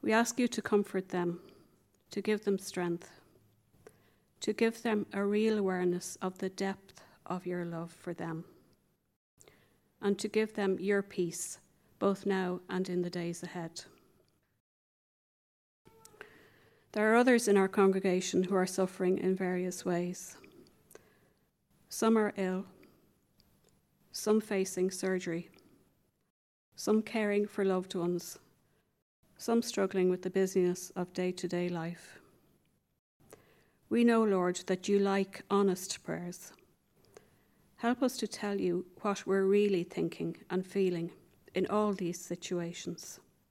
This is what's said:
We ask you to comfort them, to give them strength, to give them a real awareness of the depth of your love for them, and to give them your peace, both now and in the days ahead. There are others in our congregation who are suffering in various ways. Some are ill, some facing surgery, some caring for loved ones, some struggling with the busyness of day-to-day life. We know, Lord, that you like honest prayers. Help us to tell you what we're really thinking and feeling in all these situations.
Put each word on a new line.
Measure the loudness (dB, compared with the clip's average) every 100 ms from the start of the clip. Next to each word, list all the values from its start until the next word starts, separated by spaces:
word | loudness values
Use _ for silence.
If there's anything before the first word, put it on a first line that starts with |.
We | 2
ask | 2 2 0
you | 0
to | 0
comfort | 2 2 2 -4 -4
them, | -2 -2 -4 -10 -20 -20 _ _ _ _
to | -8
give | -2 -2
them | 0 -2
strength, | -2 -4 -2 -4 -6 -20 _ _ _ _ _ _ -20 _ _ _ _ _
to | -6
give | 0 0 0
them | -2 -2 -2
a | -2
real | 0 2 2 2
awareness | 0 0 0 -2 -6 -8
of | -8 -6
the | -8
depth | -4 -6 -6 -14 -20 -20 _ -10
of | -8 -6
your | -6 -6
love | -8 -10
for | -12 -12
them, | -8 -6 -8 -10 -20 _ _ _ _ _ _ _ _ -20 _ _ _ _ _
and | 0 0
to | 0
give | 0 -2 0
them | 0 0
your | 0 0
peace, | 0 -4 -4 -4 -10 -12 _ _ _ _
both | 0 0 -2
now | -2 -2 -4 -4
and | -4 -2
in | -2
the | -2
days | -4 -6 -6
ahead. | -8 -8 -8 -10 -16 -20 _ _ _ _ _ _ _ _ _ _ _ _ _ _ _ _ _ _ _ _ -20 -20 -20 -20 -20 _ _ _ _
There | 0 4
are | 6
others | 8 6 6
in | 6
our | 6
congregation | 6 6 6 2 2 2 0 2
who | 2
are | 2
suffering | 0 -2 0 0 2
in | 2 0
various | 0 -2 -4 -4 -2
ways. | -2 -2 -6 -12 -18 -20 -20 -20 _ _ -20 _ _ _ _ _ _ _ _ _
Some | 0 4 4
are | 2 0
ill, | -2 -2 -6 -16 -20 _ _ _ _ _ _ _ _ _ _ _ _
some | -8 0 0
facing | 2 -2 -2 -2 -2
surgery, | -2 -2 -2 -4 -6 -8 -18 _ _ _ _ _ _ _ _ _ _ _ -10
some | 0 0
caring | 0 -2 0 0 0
for | 0
loved | 0 0 -2
ones, | -4 -2 -2 -6 -18 _ _ _ _ _ _ _ _ _ _
some | 0 0
struggling | 0 -2 -2 2 2
with | 2
the | -2
busyness | 0 2 2 2 0 -6 -8
of | -8
day-to-day | -4 -4 -4 -4 -2 -2
life. | -4 -6 -10 -16 -20 -20 _ _ _ _ _ _ _ _ _ _ -20 _ _ _ _ _
We | 4
know, | 6 6
Lord, | 4 4 2 0 -2
that | -2 2
you | 2
like | 4 2 0 -6 0
honest | 2 4 2 -4 -10
prayers. | -6 -8 -8 -12 -16 -20 _ _ _ _ _ -20 _ _ _ _ _ _
Help | -2 2
us | 0 0
to | -6
tell | -4 -4 0
you | 0 0 -4 -6
what | -4 -4 0
we're | 2 6
really | 6 6 2
thinking | -2 -2 -4 -2 -6 -8 -4
and | -4
feeling | -2 0 0 0 -4 -8 _ _ -8 -4
in | 0
all | 2 0
these | 0 -4 -6
situations. | -8 -10 -6 -4 -4 -8 -10 -10 -12 -18 _ _ _